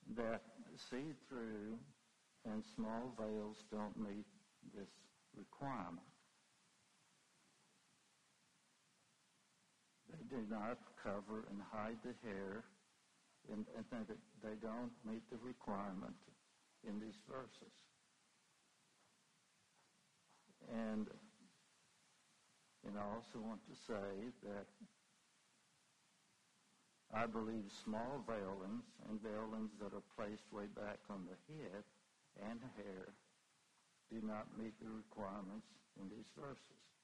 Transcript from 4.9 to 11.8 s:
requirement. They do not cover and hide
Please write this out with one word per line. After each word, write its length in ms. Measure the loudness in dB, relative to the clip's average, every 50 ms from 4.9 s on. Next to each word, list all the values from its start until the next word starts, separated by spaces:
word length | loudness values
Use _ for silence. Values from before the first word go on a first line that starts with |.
| -8 -16 -20 -20 -20 -20 -20 -16 -10
requirement. 720 | -10 -10 -10 -6 -2 0 2 2 2 2 0 -2 -4 -6 -10 -18 -20 -20 -20 -20 -20 -20 -20 -20 -20 -20 -20 -20 -20 -20 -20 -20 -20 -20 -20 -20 -20 -20 -20 -20 -20 -20 -20 -20 -20 -20 -20 -20 -20 -20 -20 -20 -20 -20 -20 -20 -20 -20 -20 -20 -20 -20 -20 -20 -20 -20 -20 -20 -20 -20 -20 -20 -20 -20 -20 -20 -20 -20 -20 -20 -20 -20 -20 -20 -20 -20 -20 -20 -20 -20 -20 -20 -20 -12 -8
They 280 | -6 -6 -4 0 2
do 60 | 2 2 4
not 300 | 2 4 4 4 2 2 -2 -12 -12 -2 2
cover 440 | 2 4 4 2 2 0 0 0 0
and 100 | -2 -4 -4 -2 0
hide 240 | 2